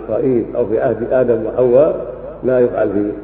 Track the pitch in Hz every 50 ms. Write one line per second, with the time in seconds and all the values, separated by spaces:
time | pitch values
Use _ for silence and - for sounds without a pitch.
0 | - - 110 113 139 131 127 113 98 - - 123 117 95 110 123 135 127 110 107
1 | 120 - 123 127 123 120 117 113 110 107 - 120 127 123 120 135 156 170 - -
2 | - - - - - - - - - 123 127 127 123 120 - 101 107 107 95 104
3 | 104 104 104 -